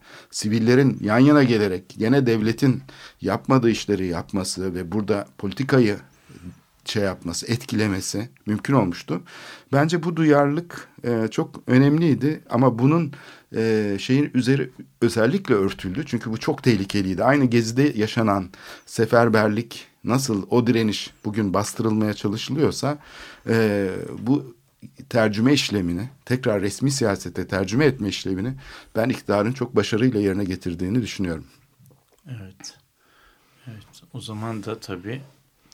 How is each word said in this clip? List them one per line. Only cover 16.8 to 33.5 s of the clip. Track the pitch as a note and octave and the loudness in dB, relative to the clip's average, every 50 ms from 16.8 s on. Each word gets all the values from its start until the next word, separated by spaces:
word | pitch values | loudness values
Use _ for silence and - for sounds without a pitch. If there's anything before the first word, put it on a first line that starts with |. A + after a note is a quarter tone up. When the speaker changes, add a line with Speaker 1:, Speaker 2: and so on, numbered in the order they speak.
| F#2+ F#2+ - G#2 G2 F#2+ F#2 F2 G#2+ | 2 -2 -2 -2 0 0 -2 0 2
Speaker 1:
Aynı | B2 C#3 D3 C3+ | 2 2 4 2
Gezi'de | A#2+ A2+ A#2+ A2+ A2+ A2+ B2+ C#3+ D3 C#3 | 4 4 2 2 2 0 0 0 0 2
yaşanan | A2 G#2 G#2+ - A#2 A2 G#2 G2 G2 F#2 F2+ - - - - - - - | 0 -2 -2 0 0 0 2 2 0 -2 -6 -12 -20 -20 -20 -20 -20 -20
seferberlik, | - - - A#2 - - A#2 A#2+ A#2+ A2 A2 G#2+ G#2+ G#2 G#2+ - - - - - - _ _ - | -10 -2 -2 0 4 4 4 6 6 4 4 4 2 2 -2 -4 -6 -10 -18 -20 -20 _ _ -4
nasıl | - A2+ C3+ C3+ C3+ A2+ G2 F2+ - | -2 0 0 0 0 -2 -4 -2 0
o | G#2+ A#2+ A#2 | 0 2 2
direniş | A2 B2 A2+ A2+ G#2+ G2 - - - - _ - | 4 2 2 2 0 -2 -4 -8 -12 -14 _ -10
bugün | A2 G#2 G#2+ G#2+ G2 F2 | -6 -4 -2 -2 0 0
bastırılmaya | F#2+ G#2+ - - - A2+ A2+ G#2+ A2 G#2+ G#2+ G2+ | 0 -2 -2 -4 -2 -2 0 0 0 0 -2 -2
çalışılıyorsa, | - - G#2 G2 A2+ - - B2+ D3+ D3 D3 C#3+ - - C3+ D3 D3 - - - - - - - - - - | -2 -4 -4 -4 -4 -6 -6 -2 0 0 0 0 0 -4 -4 -4 -6 -10 -20 -20 -20 -20 -20 -20 -14 -4 0
e, | A2+ A2+ A2 G#2+ G#2 G2+ G2 F#2 F#2 F#2 F2 - - G2+ | 0 2 2 2 0 0 -2 -4 -4 -6 -10 -10 -12 -8
bu | G2 A2+ C#3 D3 C#3 - - _ _ _ _ _ - - _ - - - | -2 -2 -2 -2 -2 -6 -18 _ _ _ _ _ -20 -20 _ -20 -12 -4
tercüme | - A#2+ A2 G#2+ G2+ G#2 A2+ C3 D3 | 0 2 2 2 2 2 2 4 4
işlemini, | - - - G2+ G#2 F2+ F2 F2 F2 G#2+ C3 - _ _ | 2 0 -2 -2 -2 -2 -2 -4 -4 -6 -10 -14 _ _
tekrar | - B2+ B2+ B2+ B2 G#2+ G2+ F#2 | -4 -4 -2 0 0 -2 0 -2
resmi | G2+ G2 - B2+ C#3 | -2 -4 -2 -2 -2
siyasete | C#3 C3+ A#2+ G#2+ G2 F#2 - F2+ - F#2 F2 | -2 0 0 0 0 -2 -4 -8 -8 -8 -8
tercüme | - G2+ F#2 G2 F2+ G2+ B2+ D#3 | -4 -2 -4 -2 -2 0 2 2
etme | C#3+ - C3+ G#2 G2 | 2 2 0 -4 -6
işlemini | F#2+ - - F#2+ F#2+ F#2 G2 B2+ C3+ C3+ - - - - - - - | -6 -6 -6 -6 -4 -4 -4 -6 -8 -10 -14 -20 -20 -20 -18 -8 -4
ben | A2 A2+ B2+ | -2 -2 -2
iktidarın | - - - - G#2 G2+ G2+ A2+ C3 | -2 -4 -2 0 0 2 2 0 -2
çok | C3+ B2 - - | -4 -6 -2 0
başarıyla | G#2+ G2+ - - G#2 A#2+ C3 A#2 G#2 | 0 0 0 0 0 2 2 2 2
yerine | G#2 G2 F#2+ G2 G#2 | 0 0 0 -2 -2
getirdiğini | F#2 F#2 F2+ - F2+ F2 E2+ F#2 F2+ G#2+ B2+ G#2+ | -4 -6 -6 -6 -8 -6 -4 -4 -2 -2 -2 -2
düşünüyorum. | - - - G2 F2 E2 D#2 C2+ - _ _ _ _ _ _ _ - _ _ _ _ _ _ _ | -4 -6 -6 -4 -4 -4 -6 -10 -16 _ _ _ _ _ _ _ -20 _ _ _ _ _ _ _
Speaker 2:
Evet. | D#3+ B2+ G#2+ G2 F#2+ - _ - - - _ _ _ _ _ _ _ _ _ _ _ _ _ _ _ | -16 -16 -16 -16 -18 -20 _ -20 -20 -20 _ _ _ _ _ _ _ _ _ _ _ _ _ _ _